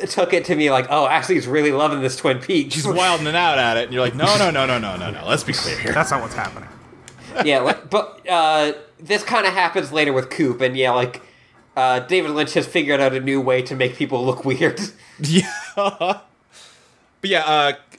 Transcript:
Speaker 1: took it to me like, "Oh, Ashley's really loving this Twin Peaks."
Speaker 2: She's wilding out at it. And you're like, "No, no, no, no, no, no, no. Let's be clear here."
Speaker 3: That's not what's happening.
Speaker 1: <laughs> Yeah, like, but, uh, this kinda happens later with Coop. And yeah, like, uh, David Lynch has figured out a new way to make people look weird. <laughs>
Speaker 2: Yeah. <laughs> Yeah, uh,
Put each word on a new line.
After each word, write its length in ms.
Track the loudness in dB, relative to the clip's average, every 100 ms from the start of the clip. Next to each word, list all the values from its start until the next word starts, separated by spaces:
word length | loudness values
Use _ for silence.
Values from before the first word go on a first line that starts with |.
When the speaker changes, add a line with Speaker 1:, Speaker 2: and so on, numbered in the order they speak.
| -6
Speaker 1:
took 240 | -2 2
it 120 | 2 2
to 100 | 2
me 160 | 4
like, 160 | 2 2
"Oh, 160 | 2 2
Ashley's 420 | 2 2 0 0
really 260 | 0 2
loving 260 | 2 0 0
this 140 | -4 -2
Twin 240 | -2 -2
Peaks." 340 | 0 0 0
Speaker 2:
She's 140 | -2 -2
wilding 400 | 0 2 0 0 0
out 220 | 2 2
at 160 | 2 0
it. 80 |
And 100 | -2
you're 80 | -2
like, 140 | -2 0
"No, 100 | 2 4
no, 120 | 2
no, 140 | 2 0
no, 140 | 0
no, 160 | -4 -6
no, 160 | -8
no. 160 | -6 -2
Let's 160 | -2
be 80 | 0
clear 260 | -4 -4 -4
here." 140 | -2
Speaker 3:
That's 180 | -2 0
not 100 | -2
what's 120 | -4
happening. 360 | -6 -8 -10 -18 -20 -20 -20
Speaker 1:
<laughs> 420 | -20 -20 -8 -2 2
Yeah, 140 | 2
like, 300 | 2 -2 -2
but, 360 | -2 -2 -8 -2
uh, 440 | 2 2 2 0 -2 -12 -16
this 220 | -2 -2 0
kinda 260 | 0 0
happens 400 | 0 0 0 -2
later 220 | 0 0
with 160 | 0 -2
Coop. 320 | 0 0 2
And 160 | 0 2
yeah, 140 | 2
like, 300 | 2 0 -6 -18 -20 _ _ _ -2
uh, 240 | 0 0
David 320 | 0 0 0
Lynch 220 | -2 -2
has 120 | -2 0
figured 360 | 0 2 2
out 120 | 2
a 60 | 0
new 220 | 0 0
way 200 | 2 0
to 120 | 0 -2
make 200 | -2 -2
people 280 | -4 -2 -2
look 200 | -2 -2
weird. 340 | 0 0 -2 -8 -12
<laughs> 180 | -20 -6
Speaker 2:
Yeah. 300 | 2 2 2 -4 -8 -4
<laughs> 460 | -2 -2 -2 -4 -8 _ _ -20 -20 -20 _ _ _ _ -2
Yeah, 160 | 0 2
uh, 280 | 2 2 0 _